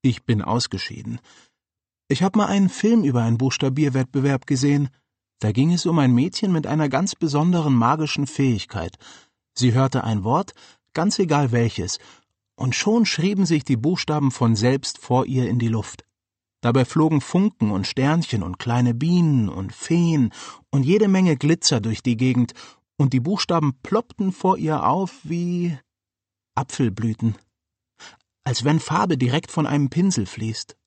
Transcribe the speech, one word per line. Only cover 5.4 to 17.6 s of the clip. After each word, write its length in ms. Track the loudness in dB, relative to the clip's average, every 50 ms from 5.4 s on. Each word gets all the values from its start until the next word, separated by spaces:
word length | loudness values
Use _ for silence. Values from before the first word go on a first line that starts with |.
| -4 -2
ging 200 | 0 2 2 2
es 140 | 2 0 0
um 120 | 0 2 2
ein 120 | 4 4
Mädchen 400 | 4 4 2 0 -2 -2 -2 0
mit 140 | 0 0 0
einer 220 | -2 0 0 0 0
ganz 260 | 0 0 -2 -2 -4
besonderen 600 | _ -4 -2 0 0 2 2 2 2 2 2 4
magischen 520 | 4 4 2 2 0 -2 -4 -2 -4 -4
Fähigkeit. 720 | -4 -2 0 0 0 0 -2 -4 _ -8 -8 -8 -8 -10 _ -20 -20 -20 -20 _ _ _ _ _ _ _
Sie 180 | 0 0 2
hörte 320 | 4 2 0 0 0 -2 -2
ein 200 | -2 -2 -2 0
Wort, 280 | 0 0 0 -2 -4 -12 -20 -20 -20 _ _ _ _ _
ganz 240 | -2 -2 -2 0 0
egal 340 | 0 0 2 0 2 2
welches, 460 | 2 0 0 0 -2 -4 -6 -8 -8 -10 -14 -20 -20 _ _ _ _ _ _ _ _
und 180 | -6 -4 -4 -4
schon 320 | -2 0 2 2 2 2
schrieben 400 | 0 0 -2 -2 0 0 0 2
sich 180 | 2 2 0 2
die 120 | 0 -2
Buchstaben 560 | 0 2 0 -2 -2 -2 -4 -2 0 0 0
von 240 | 0 2 2 2 2
selbst 420 | 2 2 0 0 0 -4 -8 -12 -12
vor 280 | -4 0 0 0 0
ihr 220 | 0 -2 -2 -2 0
in 120 | -2 -2
die 80 | 0 0
Luft. 360 | -2 -4 -6 -8 -14 -20 -20 _ _ _ _ _ _ _ _ _ _ _
Dabei 240 | -2 0 2 2 0
flogen 360 | 2 2 2 2 4 2 0
Funken 500 | -2 0 0 2 2 2 _ _